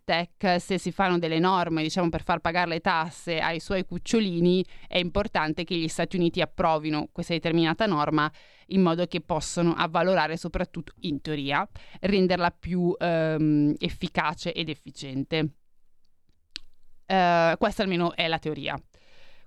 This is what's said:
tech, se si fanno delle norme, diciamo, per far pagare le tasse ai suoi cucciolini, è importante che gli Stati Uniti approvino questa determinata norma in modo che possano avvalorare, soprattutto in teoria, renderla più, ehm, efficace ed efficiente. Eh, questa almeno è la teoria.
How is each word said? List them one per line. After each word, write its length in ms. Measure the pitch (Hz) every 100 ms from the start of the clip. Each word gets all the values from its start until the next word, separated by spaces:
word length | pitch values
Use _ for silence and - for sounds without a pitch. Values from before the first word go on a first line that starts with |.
tech, 560 | - 170 175 - 196 175
se 180 | - 185
si 140 | 180
fanno 280 | - 190 175
delle 200 | 170 160
norme, 440 | 180 190 170 160
diciamo, 260 | 156 190 170
per 140 | 160
far 160 | - 170
pagare 300 | 170 175 170
le 100 | 165
tasse 600 | 196 165 165 - - 160
ai 200 | 160 165
suoi 260 | - 196 175
cucciolini, 800 | 175 - 226 202 170 175 185 175 - -
è 100 | 185
importante 680 | 175 202 202 180 156 156
che 120 | 170 175
gli 120 | 160
Stati 280 | - 165 185
Uniti 260 | 170 175
approvino 680 | 156 - 175 156 156 151 -
questa 220 | - 170
determinata 520 | 165 170 165 160 165 220
norma 460 | 151 147 156 151 - - - -
in 140 | 190
modo 240 | 180 165 175
che 140 | 175
possano 520 | - 160 - - 170
avvalorare, 640 | 160 165 170 175 185 156 160
soprattutto 560 | 170 - 175 170 - -
in 200 | - 139
teoria, 460 | 156 151 139 143 202 - - -
renderla 520 | 185 196 185 180 170
più, 440 | - 165 180 175 -
ehm, 800 | 170 165 160 156 156 147 147 147
efficace 760 | - - 180 - 156 160 175
ed 160 | 165 160
efficiente. 880 | 151 - - 139 131 143 160 156 - _ _ - - - _ _ _ _ - - - - - -
Eh, 440 | 190 175 170 165 160
questa 260 | 214 196
almeno 320 | 190 175 170 -
è 120 | 165
la 120 | 160
teoria. 420 | 156 143 147 143 - _ - - - -